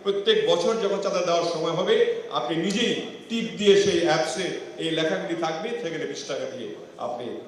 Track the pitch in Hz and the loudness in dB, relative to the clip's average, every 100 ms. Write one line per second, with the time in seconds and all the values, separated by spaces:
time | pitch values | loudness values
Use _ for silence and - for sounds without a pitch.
0 | 196 196 220 214 156 170 226 208 196 190 | 0 0 2 2 4 2 2 2 0 0
1 | 190 180 170 170 170 165 165 165 185 226 | 0 0 2 2 2 0 -2 0 2 4
2 | 240 - - 143 151 165 185 208 226 160 | 4 0 -4 -4 -2 0 0 0 0 -2
3 | - - - 226 180 170 202 196 202 170 | -6 -12 -6 -4 -4 2 6 8 8 4
4 | 165 156 156 - 170 135 - - 160 160 | 4 2 2 -2 -4 -4 -10 -6 -2 0
5 | 160 185 175 165 165 165 214 233 175 160 | 0 0 -2 -2 -2 -4 -6 -6 -6 -6
6 | 139 139 - 135 127 123 110 - - - | -6 -8 -6 -6 -6 -8 -10 -12 -14 -10
7 | 120 - 120 101 | -8 -6 -8 -10